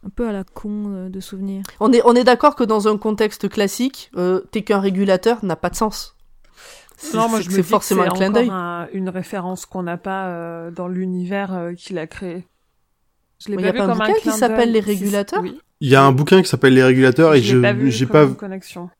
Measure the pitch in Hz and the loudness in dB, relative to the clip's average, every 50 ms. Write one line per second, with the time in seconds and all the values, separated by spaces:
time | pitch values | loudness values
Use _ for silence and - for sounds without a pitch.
0 | - 196 - - 240 226 208 196 190 _ _ - - 208 208 208 208 208 196 185 | -16 -14 -8 -6 -6 -4 -4 -8 -10 _ _ -14 -12 -10 -8 -8 -8 -8 -10 -10
1 | 185 185 185 190 185 - - 190 190 196 196 190 196 - - - 208 240 254 240 | -12 -12 -12 -14 -16 -14 -12 -10 -10 -8 -8 -10 -12 -14 -8 -2 2 4 4 6
2 | 226 240 240 247 247 240 247 240 - 294 277 - 254 214 220 214 196 214 214 208 | 6 6 4 6 6 4 4 6 4 2 2 2 -2 0 0 0 2 0 0 0
3 | - 220 214 202 226 214 - - - 196 - - 202 196 - - 240 269 - - | -2 -4 -2 0 -2 -4 -2 -6 -8 -6 -2 -2 -2 -2 -2 -4 -6 -6 -6 -8
4 | - _ - 190 180 180 185 185 - - - 220 208 - 214 196 196 196 185 185 | -20 _ -6 -4 -2 -2 -2 -2 -4 -6 -8 -8 -4 -2 -2 0 0 -2 -2 0
5 | 202 196 190 185 - 220 240 226 214 190 160 - - 175 - - 226 214 196 - | 0 2 0 2 2 0 0 0 -2 -6 -6 -4 -6 -8 -4 -4 -4 -4 -4 -8
6 | - - _ _ _ _ _ _ _ _ _ _ - - - - _ _ _ _ | -16 -16 _ _ _ _ _ _ _ _ _ _ -20 -20 -20 -20 _ _ _ _
7 | - 302 320 220 226 233 226 220 185 175 190 196 180 - - 202 - - - - | -14 -6 -2 -2 0 0 0 -2 -2 -2 0 -2 0 2 0 -2 0 0 0 0
8 | 180 180 180 185 190 190 208 233 247 240 185 185 175 175 175 170 170 - - 196 | 0 0 0 -2 -2 0 2 0 0 0 -2 -6 -6 -6 -8 -8 -10 -10 -8 -8
9 | 185 185 180 185 175 - - 202 175 180 185 - - _ - 185 180 175 170 175 | -8 -6 -6 -8 -10 -8 -10 -8 -8 -8 -10 -10 -12 _ -10 -8 -8 -6 -8 -8
10 | _ 202 190 190 190 185 175 170 170 170 165 170 165 170 170 175 180 175 185 180 | _ -8 -8 -6 -8 -8 -8 -10 -10 -12 -12 -12 -14 -14 -12 -10 -8 -6 -6 -6
11 | 185 185 185 180 180 180 202 196 202 190 190 180 170 175 175 175 - - 190 175 | -4 -4 -4 -6 -6 -4 -4 -6 -6 -6 -6 -8 -8 -8 -10 -12 -14 -10 -10 -10
12 | 156 160 - - 202 180 165 180 175 _ _ _ _ _ _ _ _ _ _ _ | -10 -10 -12 -14 -12 -12 -12 -12 -14 _ _ _ _ _ _ _ _ _ _ _
13 | _ _ _ _ _ _ _ _ - - 202 185 185 190 185 247 302 285 233 - | _ _ _ _ _ _ _ _ -10 -8 -6 -2 -2 -2 0 0 0 -2 0 0
14 | 214 - 415 440 - - 220 214 262 240 220 226 240 233 226 220 202 208 208 190 | 0 0 0 0 0 -2 -2 0 0 0 2 0 0 2 2 0 0 0 -4 -2
15 | 185 202 202 202 202 - - 403 180 185 233 302 _ _ _ _ 151 131 135 135 | -2 -2 -2 -2 -4 -4 -4 -6 -6 -6 -10 -14 _ _ _ _ 2 4 6 6
16 | 139 139 135 131 151 147 190 190 180 - - 123 - 135 131 127 131 127 127 131 | 8 6 6 2 2 4 4 4 4 2 -2 2 4 6 6 6 6 6 6 6
17 | 131 131 123 156 165 160 156 139 117 104 127 127 120 - 120 120 131 135 120 113 | 4 4 6 6 4 6 6 4 4 4 2 4 4 2 2 2 0 0 0 0
18 | 131 127 - 151 151 135 135 - - 196 190 190 - - - 180 175 180 _ | -2 2 4 4 4 4 2 -6 -12 -12 -12 -14 -14 -16 -16 -16 -16 -16 _